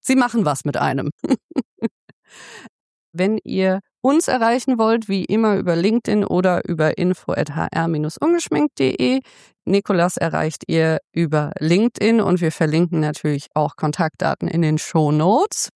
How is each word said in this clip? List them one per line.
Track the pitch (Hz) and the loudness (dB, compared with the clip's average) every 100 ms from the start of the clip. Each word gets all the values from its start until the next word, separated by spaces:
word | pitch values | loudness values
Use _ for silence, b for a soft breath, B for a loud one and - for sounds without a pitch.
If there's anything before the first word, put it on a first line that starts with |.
sie | - 262 | 2 2
machen | 247 233 | 2 2
was | 160 139 147 | 0 0 -2
mit | - | -2
einem. | 143 135 - - | -2 -2 -6 -8
<laughs> | - - _ - - _ 233 _ _ _ B B B B B _ _ _ _ | -4 -4 _ -20 -20 _ -8 _ _ _ B B B B B _ _ _ _
Wenn | 165 185 220 | -4 -2 -2
ihr | - 190 190 190 - _ | -4 -2 0 -2 -6 _
uns | 254 294 - | 0 2 2
erreichen | 254 226 240 - 247 | 0 2 0 0 0
wollt, | 220 226 220 | 2 0 0
wie | 196 | -4
immer | - 220 220 196 | 0 0 2 0
über | 180 170 | 0 0
LinkedIn | 185 233 - 214 | 2 0 0 -2
oder | 196 175 185 180 - | 0 0 2 0 -2
über | 160 156 - | 0 0 0
info | 180 185 - | -2 -2 -4
at | - 147 | -4 -4
H | 147 - | -4 -4
R | - 165 | -2 -2
minus | 160 151 - | -2 -4 -2
ungeschminkt | 302 339 - 294 294 - | 0 0 0 -2 -2 0
punkt | 269 - | -2 0
de. | 254 262 b b b b | 0 0 b b b b
Nikolas | - 202 - 185 175 - | -2 -2 2 0 0 0
erreicht | 165 156 156 - - | -2 -2 -4 -6 -2
ihr | 160 160 160 _ | 0 2 0 _
über | - 165 151 147 - | -4 0 0 -2 -4
LinkedIn | 156 175 226 - 208 226 | 0 2 2 2 2 2
und | 202 175 | 2 2
wir | 165 | 0
verlinken | - 156 147 175 165 | 0 0 2 2 0
natürlich | 151 151 165 143 - | -2 -2 -2 -4 -4
auch | - 147 - | -2 -2 -2
Kontaktdaten | 156 - 160 _ 160 143 170 | -4 -2 -4 _ -2 -2 -2
in | 165 | 0
den | 160 151 | 0 0
Shownotes. | - 165 151 151 160 233 403 - - | 0 0 2 2 2 2 0 -4 -8